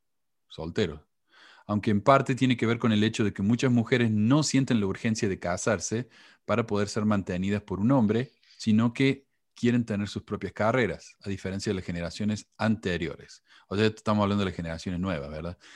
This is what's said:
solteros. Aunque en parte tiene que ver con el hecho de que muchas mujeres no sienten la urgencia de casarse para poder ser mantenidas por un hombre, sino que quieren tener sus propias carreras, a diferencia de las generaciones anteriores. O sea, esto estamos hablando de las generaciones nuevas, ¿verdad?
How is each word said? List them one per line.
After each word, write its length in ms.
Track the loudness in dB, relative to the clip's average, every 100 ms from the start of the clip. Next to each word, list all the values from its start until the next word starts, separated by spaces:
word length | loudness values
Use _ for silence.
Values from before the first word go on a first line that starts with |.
| _ _ _ _ _
solteros. 540 | -12 -8 -2 -4 -4 -16 _ _ _ -20 -16 -4
Aunque 240 | -2 2
en 100 | 2
parte 320 | 4 4 4
tiene 240 | 0 2 2
que 80 | 0
ver 140 | 0
con 120 | 2
el 120 | 2
hecho 200 | 2 2
de 100 | -2
que 100 | 0
muchas 280 | 0 2 2
mujeres 380 | 2 4 2 2
no 320 | 2 4 4
sienten 380 | 2 0 2 0
la 60 | 0
urgencia 420 | -2 -2 -2 -2
de 100 | -2
casarse 720 | -4 -4 0 -2 -2 -6 -6 -14 -20 _ -2
para 200 | -2 0
poder 220 | -2 -2
ser 180 | -2 0
mantenidas 560 | 0 0 -4 -2 -2
por 180 | -4 -2
un 120 | 2
hombre, 400 | 4 4 2 -2 _ _ -6
sino 360 | 0 2 2
que 320 | 2 0 0 -6 _ _
quieren 320 | -2 2 2 0
tener 220 | -2 -4
sus 160 | -6
propias 300 | -8 -8 -6
carreras, 640 | -2 0 2 0 -2 -12 -14
a 60 | -10
diferencia 400 | -8 -6 -6 -4
de 60 | -4
las 100 | -4
generaciones 600 | -6 -6 -4 -4 -4 -8 -4
anteriores. 840 | 0 0 -2 -2 -4 -8 -16 -20 _ -20 -6
O 80 | 0
sea, 100 | 2
esto 120 | 0
estamos 260 | 0 2
hablando 200 | 2 2
de 80 | -2
las 40 | -4
generaciones 440 | -6 -8 -6 -4
nuevas, 300 | -4 -4 -6
¿verdad? 280 | -10 -10 -12 -18